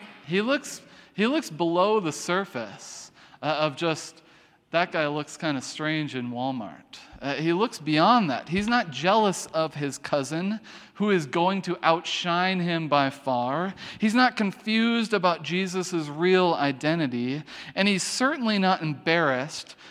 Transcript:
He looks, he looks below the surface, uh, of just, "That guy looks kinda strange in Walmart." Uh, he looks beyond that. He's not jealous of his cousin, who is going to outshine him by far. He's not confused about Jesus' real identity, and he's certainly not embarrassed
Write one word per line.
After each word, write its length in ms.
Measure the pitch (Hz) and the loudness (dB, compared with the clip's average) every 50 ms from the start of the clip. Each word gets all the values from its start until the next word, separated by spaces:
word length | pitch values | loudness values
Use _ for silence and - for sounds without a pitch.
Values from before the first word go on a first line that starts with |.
| - - - - - - | -20 -20 -20 -18 -8 -2
He 140 | 165 190 | -2 0
looks, 400 | 214 240 277 294 285 - - - - - - - - - _ | 2 2 0 -2 -2 -6 -14 -14 -16 -20 -20 -20 -20 -10 _
he 100 | - 202 | 0 0
looks 240 | 233 277 320 262 - | 2 2 0 -2 -4
below 500 | 165 147 175 170 170 175 185 208 214 220 | -4 -2 0 2 4 4 4 4 4 2
the 120 | 196 160 | 2 0
surface, 880 | 143 - - - 175 185 196 190 - 127 113 104 95 - - - - - - - - - - - - - - | -4 -4 -2 -2 0 0 -2 -2 -6 -8 -8 -8 -10 -14 -16 -16 -16 -16 -18 -20 -20 -20 -20 -20 -14 -6 -4
uh, 140 | 143 156 143 | -2 0 0
of 160 | 156 156 139 | 0 0 -2
just, 480 | 127 170 170 156 143 - - - - - _ - _ _ _ _ _ _ _ | -2 -2 -2 -2 -2 -6 -12 -16 -20 -20 _ -20 _ _ _ _ _ _ _
"That 200 | - 165 175 180 | 0 0 0 2
guy 160 | 190 175 156 147 | 0 0 0 0
looks 300 | 147 151 147 - - - | -2 -4 -6 -8 -8 -6
kinda 240 | - 160 143 131 | -2 -2 -2 -2
strange 540 | 123 - - - 156 156 156 156 156 139 120 | -4 -6 -8 -4 -2 -2 0 -2 -2 -4 -4
in 160 | 131 123 120 | -6 -6 -6
Walmart." 680 | 120 120 127 135 131 127 107 92 76 - - _ - - - - - - | -4 -4 -4 -4 -4 -6 -8 -10 -12 -16 -20 _ -20 -20 -20 -20 -16 -8
Uh, 120 | - 135 143 | -6 -4 -2
he 180 | 131 156 165 170 | 0 0 2 2
looks 240 | 180 214 254 - - | 2 2 0 -2 -4
beyond 520 | 147 147 151 151 165 202 240 247 214 156 | -4 0 4 6 6 6 6 6 4 2
that. 200 | 127 107 - - | 0 -2 -4 -2
He's 180 | 156 190 208 214 | -2 -2 0 2
not 220 | 240 247 220 165 | 0 0 0 -2
jealous 560 | 135 127 143 180 202 226 220 202 175 - - - | -6 -2 2 4 4 4 4 2 2 -2 -4 -4
of 280 | - 160 160 156 - | -2 -2 -2 -2 -2
his 240 | 147 143 143 131 - | -4 -4 -4 -4 -6
cousin, 600 | - - - 147 135 123 156 160 180 196 214 214 - - - - - - _ | -4 -2 -2 -2 -2 -2 -4 -4 -2 -4 -4 -6 -10 -14 -20 -20 -20 -16 _
who 160 | - 202 208 | -2 2 2
is 160 | 202 180 151 135 | 2 2 2 0
going 340 | - 180 170 185 196 196 175 | 0 0 2 2 0 0 -2
to 140 | 180 170 175 - | -4 -4 0 2
outshine 760 | 160 165 170 170 - - - - 180 170 175 180 185 190 185 | 2 2 2 0 -4 -6 -4 -2 0 0 2 2 2 0 0
him 280 | 170 170 170 165 160 151 | 0 0 0 -2 0 2
by 240 | 139 143 139 135 | 2 2 2 2
far. 640 | 131 - - 139 131 123 123 123 135 156 175 196 185 - - - - - | 0 -4 -4 -2 0 0 0 0 -2 -2 -2 -4 -6 -8 -14 -16 -6 -2
He's 160 | - 220 208 | 0 2 4
not 200 | 247 254 247 240 | 4 4 2 2
confused 800 | - 214 196 180 - - 214 220 220 226 233 233 233 226 - 214 | 0 -2 -2 -2 -4 -4 -2 0 2 2 2 2 0 0 0 0
about 300 | 202 170 185 170 156 156 | 2 2 2 2 0 -2
Jesus' 640 | 139 170 180 190 185 175 190 180 175 185 170 156 147 | -4 -2 -2 -2 -2 -2 -4 -4 -2 -2 -4 -4 -4
real 480 | 143 151 170 185 185 185 185 175 165 | -2 0 4 6 6 6 6 4 4
identity, 880 | - 143 139 139 127 147 151 160 170 160 131 120 120 120 123 135 151 156 - - - - - - | 2 2 0 0 0 0 0 0 0 0 -2 -2 -2 -2 -2 -4 -6 -8 -10 -14 -16 -16 -8 -2
and 120 | 175 196 202 | 0 2 2
he's 160 | 202 185 - | 2 2 0
certainly 540 | - - - 254 269 311 330 247 220 214 202 | -4 -2 0 0 0 0 0 0 0 2 2
not 240 | 190 185 190 - | 4 2 2 2
embarrassed 920 | 165 156 147 127 - 165 165 170 165 147 135 127 131 156 156 - - - - - - - | 0 -2 -4 -2 0 2 2 4 4 2 2 0 -2 -4 -8 -10 -12 -14 -18 -20 -20 -20